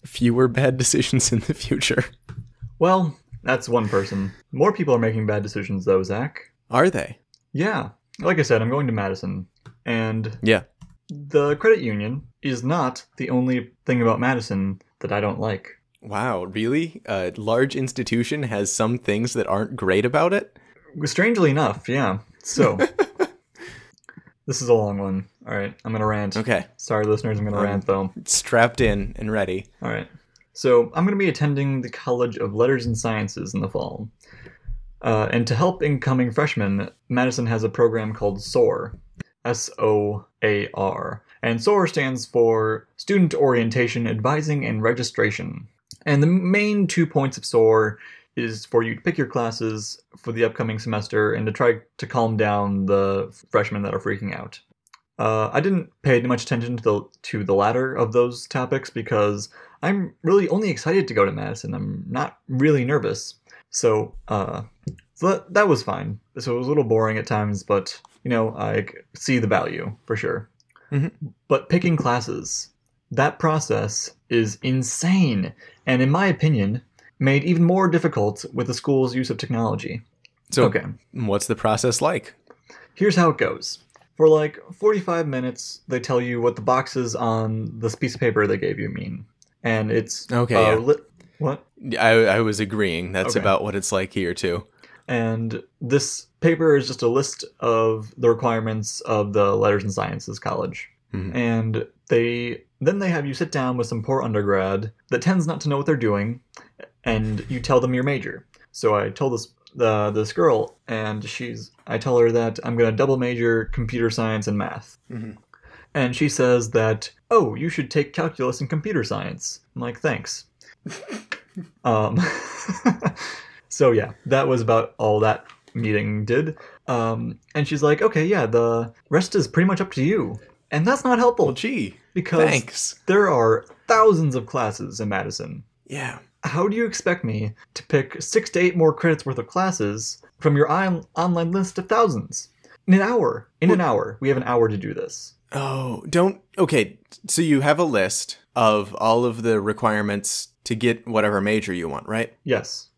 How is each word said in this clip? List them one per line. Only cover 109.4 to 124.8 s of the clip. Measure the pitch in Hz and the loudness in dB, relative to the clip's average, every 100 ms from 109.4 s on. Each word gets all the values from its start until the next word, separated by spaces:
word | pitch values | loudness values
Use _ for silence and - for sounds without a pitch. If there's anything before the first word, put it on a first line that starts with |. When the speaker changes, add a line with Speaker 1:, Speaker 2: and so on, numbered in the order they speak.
| - _ _ - | -8 _ _ 0
Speaker 2:
uh, | 113 107 104 | 2 2 0
this | 104 107 | 0 -2
girl, | - 170 110 - _ - | 2 4 4 0 _ -8
and | 110 107 107 | -6 -6 -6
she's, | 104 - 120 113 110 _ - | -8 -10 -10 -10 -14 _ -6
I | 113 | -4
tell | 139 120 | 2 4
her | 117 | 4
that | 117 113 110 | 4 0 -4
I'm | 117 117 | -4 2
gonna | 113 | 2
double | 110 135 131 | 4 2 2
major | 123 120 117 113 110 | 0 0 2 2 0
computer | - 113 123 117 | -4 -4 0 0
science | 113 113 110 101 | 0 -2 -2 -2
and | 104 | -2
math. | - - - _ _ | -4 -8 -16 _ _
Speaker 1:
Mm-hmm. | 117 110 107 _ _ - - _ | -12 -12 -16 _ _ -20 -20 _
Speaker 2:
And | 147 127 127 | -2 -2 0
she | 147 | 0
says | - 127 123 113 | 2 4 4 4
that, | 113 110 110 - _ _ | 2 2 0 -6 _ _
"Oh, | 226 135 | 2 4
you | 110 160 | -2 -4
should | 160 135 | -4 -2
take | 156 143 | -2 -2
calculus | - 165 156 127 123 | -4 -4 -2 -4 -4
and | 135 | -4
computer | 160 208 170 | -4 -2 -2
science." | 110 104 95 - - - _ - | -2 -6 -6 -8 -12 -12 _ -10
I'm | |
like, | 120 120 | -10 -4
"Thanks." | 156 107 - - - _ - - - | -4 -4 -8 -14 -16 _ -20 -18 -16
Speaker 1:
<laughs> | - - 262 - - _ - - _ | -16 -14 -14 -12 -16 _ -18 -18 _
Speaker 2:
Um, | 120 110 107 120 175 - - - - 185 247 - | -2 0 0 0 -2 -4 -10 -12 -10 -2 -2 -2
<laughs> | 185 - - - - - _ | -4 -6 -14 -14 -18 -20 _
so | - 135 | 2 4
yeah, | 113 107 - 123 | 4 0 -8 0
that | 135 139 | 0 2
was | 127 | 0
about | 113 113 | 2 2